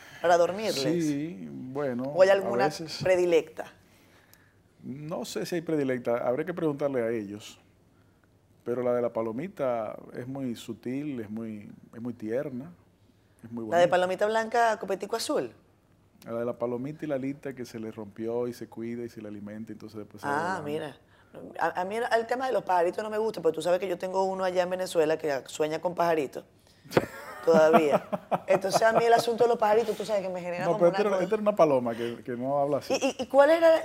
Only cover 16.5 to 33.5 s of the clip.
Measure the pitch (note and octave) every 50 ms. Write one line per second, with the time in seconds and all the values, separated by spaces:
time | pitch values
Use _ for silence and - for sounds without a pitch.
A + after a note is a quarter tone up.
16.5 | A#2+ - A#2+ B2 B2 A#2+ C3 D3 D3+ - D#3+ D3+ C#3+ C3 C3 C3+ C#3 D3 - C#3
17.5 | B2+ B2 A#2+ - - A2+ A2 A2 G#2+ A2+ G#2+ G2+ G2 - A2 A2+ A#2 A#2+ B2 B2
18.5 | A#2+ - A#2 G#2+ - A2+ A2+ A#2 A#2+ A#2+ A#2+ A#2 - A2 G#2+ G#2 G#2 G2+ G2+ G#2
19.5 | G#2+ G#2+ A2+ A2 G#2+ - - A2 A2+ G#2+ G#2 - - G2+ - C#3+ C#3+ D3+ E3 F3+
20.5 | F#3+ F3 D3 D3 D3 D#3 D#3 C#3+ - - _ _ _ _ _ _ - - - -
21.5 | - - - E3+ - F3+ F3+ F#3+ G#3 A#3 A#3+ - A3 A#3 A3+ A#3 B3+ B3+ C4+ C4
22.5 | A#3 G3 F3+ - F3+ F3+ E3+ F3+ F#3 - G#3+ G#3+ G#3+ G#3+ A3 A3 G#3 F3+ E3 D#3+
23.5 | D3+ D#3+ D3+ F3+ F3 F3+ G3+ F#3+ F3 F3 F#3+ F#3 F#3 F#3+ F#3+ F#3+ F#3+ F#3+ F#3+ F#3
24.5 | F3+ F#3 F3 F3+ F#3 F#3 F#3 F3+ - E3+ D#3 D3+ D#3+ D#3 - D#3 C#3 B2+ - -
25.5 | - - D#3 D#3 D#3 D#3 - F3+ F3 F3 E3+ E3+ E3 D#3+ C#3 - - D2 - _
26.5 | _ _ _ _ _ _ - - - - - - - - - - - - - E3
27.5 | E3 D#3 D#3 D#3 D#3+ - D#3 C#3+ A3 F#3 - - G#3 - - - - - - -
28.5 | F#3+ F#3+ F#3+ F#3+ F#3 - A3+ A3 A3+ A#3+ A#3 A#3 A3+ A#3 A#3 A#3+ A#3 G#3+ A#3+ A#3
29.5 | A#3+ A#3 A3+ G#3 G#3+ A3+ A#3 G#3+ G3+ - G3+ G3+ G#3+ G3+ F3+ F#3+ F3+ F3+ F3 F3+
30.5 | F3 F3 F#3 F3 E3 G#3 F3 E3+ F#3 G3 G#3 G#3 G3 F#3 F3+ F3+ A3 G#3+ G#3 G#3
31.5 | G#3 - - D#3 C3+ B2+ A#2+ A#2 A2+ A2+ A#2 A#2 A#2 - A2 B2+ B2 A#2+ B2+ C3+
32.5 | C#3+ C#3+ C#3+ C#3+ C#3+ B2+ - - F3+ - - C4+ B3+ - B3 - - C4+ C#4 D4